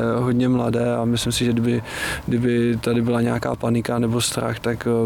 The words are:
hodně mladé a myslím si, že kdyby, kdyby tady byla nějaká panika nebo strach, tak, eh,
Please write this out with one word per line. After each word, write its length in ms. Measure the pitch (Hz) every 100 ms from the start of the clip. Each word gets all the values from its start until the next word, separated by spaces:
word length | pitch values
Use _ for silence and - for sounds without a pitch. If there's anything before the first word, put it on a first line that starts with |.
| 117 117
hodně 340 | 123 123 127
mladé 460 | 127 117 117 120 120
a 100 | 117
myslím 260 | 117 123
si, 140 | 117 123
že 60 |
kdyby, 320 | 117 117 120 113 - - - -
kdyby 520 | 123 123 120 120 113
tady 200 | 120 120
byla 200 | 117 120
nějaká 340 | 117 120 127 120
panika 440 | 117 117 113 120
nebo 220 | 120 117
strach, 380 | 113 - 117 113
tak, 280 | 120 117 120
eh, 40 | 117